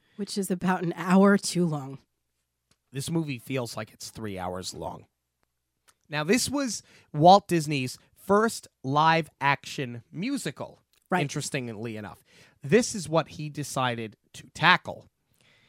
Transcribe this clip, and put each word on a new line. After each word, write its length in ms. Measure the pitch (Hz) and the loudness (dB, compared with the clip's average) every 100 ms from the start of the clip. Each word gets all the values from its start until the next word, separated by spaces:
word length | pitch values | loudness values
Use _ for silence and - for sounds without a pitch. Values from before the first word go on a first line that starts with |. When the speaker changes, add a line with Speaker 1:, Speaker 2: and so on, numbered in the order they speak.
| _ - | _ -10
Speaker 1:
Which 220 | 202 - | -8 -4
is 120 | 190 | -4
about 340 | 180 185 185 | -2 0 0
an 100 | 170 175 | -2 -4
hour 420 | 170 190 196 202 | 4 6 8 6
too 280 | - 170 175 | 2 0 0
long. 340 | 151 135 139 _ _ _ _ _ _ _ _ _ | -2 -8 -14 _ _ _ _ _ _ _ _ _
Speaker 2:
This 200 | 131 139 | -10 -4
movie 260 | 170 151 123 | -4 -4 -8
feels 380 | - 131 120 - | -6 -4 -4 -8
like 140 | 110 | -12
it's 180 | - - | -14 -16
three 300 | - 110 95 | -10 -8 -6
hours 340 | 90 90 87 | -6 -6 -8
long. 320 | - 82 92 - _ _ _ _ _ _ _ _ _ _ | -10 -10 -12 -16 _ _ _ _ _ _ _ _ _ _
Now, 140 | 147 | -4
this 260 | 151 240 - | 0 0 0
was 320 | 269 269 - - _ _ | -2 -2 -6 -12 _ _
Walt 340 | 151 170 196 - | 2 6 6 4
Disney's 500 | 170 151 147 127 - _ _ - | -2 -2 -2 -4 -8 _ _ 0
first 400 | 202 226 - - _ | 2 2 -2 -12 _
live 460 | 135 147 160 165 156 - | -2 2 4 4 0 -2
action 640 | 139 139 - - 127 120 - | 0 0 -2 -10 -8 -10 -12
musical, 720 | 143 220 277 165 - - - _ _ _ | -8 -6 -4 -6 -8 -12 -16 _ _ _
Speaker 1:
Right. 120 | 180 | -2
Speaker 2:
interestingly 760 | 143 151 139 147 123 104 117 107 | -2 -4 -4 -6 -6 -8 -8 -10
enough. 280 | 101 76 _ _ - _ | -12 -16 _ _ -20 _
This 320 | 135 202 240 | 4 4 4
is 140 | 220 156 | -4 0
what 220 | 160 147 | 0 0
he 200 | - 151 | -4 -10
decided 680 | 147 143 - 127 117 110 - _ | -8 -6 -2 -2 -2 -6 -12 _
to 140 | - - | -20 -18
tackle. 560 | - 160 175 - - - _ _ _ _ _ | 2 6 6 2 -14 -16 _ _ _ _ _